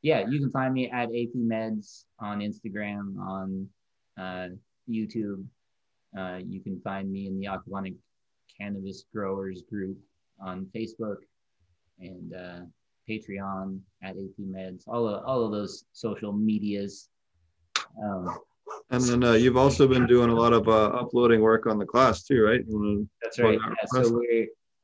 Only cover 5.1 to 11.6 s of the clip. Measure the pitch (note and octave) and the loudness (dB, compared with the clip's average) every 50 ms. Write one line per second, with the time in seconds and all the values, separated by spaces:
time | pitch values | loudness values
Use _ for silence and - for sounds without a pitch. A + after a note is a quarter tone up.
5.1 | - A2+ G#2+ G#2 G2+ F#2+ F#2+ - _ _ _ _ _ _ _ _ _ _ _ _ | -6 -6 -6 -6 -8 -10 -12 -16 _ _ _ _ _ _ _ _ _ _ _ _
6.1 | _ F#2+ F#2+ F#2 F2+ F#2 F#2 F#2 F#2+ F#2+ - G2+ F#2+ F2+ - G2+ G2 G2 G2 G2 | _ -10 -10 -8 -10 -10 -12 -12 -12 -12 -10 -10 -12 -10 -8 -10 -8 -8 -8 -8
7.1 | F#2+ G2 G2 F#2+ F#2+ F#2+ G2 G2+ G2 F#2+ - - F#2+ G2 G2 F#2 F2+ - _ _ | -8 -8 -8 -8 -8 -8 -8 -8 -8 -10 -10 -10 -10 -8 -8 -8 -10 -12 _ _
8.1 | _ _ _ _ _ _ _ _ _ _ G2+ G2+ G2+ G2 F#2+ G2 F#2+ - - _ | _ _ _ _ _ _ _ _ _ _ -12 -10 -10 -10 -10 -12 -14 -14 -18 _
9.1 | _ A2 G2+ G2 F#2+ G2 G2 F#2+ F#2+ F#2 - _ A2 G#2 F#2+ F#2+ G2 - _ _ | _ -8 -6 -6 -6 -6 -6 -8 -10 -12 -14 _ -10 -8 -8 -8 -10 -12 _ _
10.1 | _ _ _ _ _ _ G2 F#2 F2+ F#2 F#2+ F#2 _ A2+ A2+ A2 - _ A2+ G#2+ | _ _ _ _ _ _ -12 -12 -10 -10 -12 -12 _ -10 -10 -10 -8 _ -8 -8
11.1 | G2+ F#2+ _ _ _ _ _ _ _ _ | -8 -10 _ _ _ _ _ _ _ _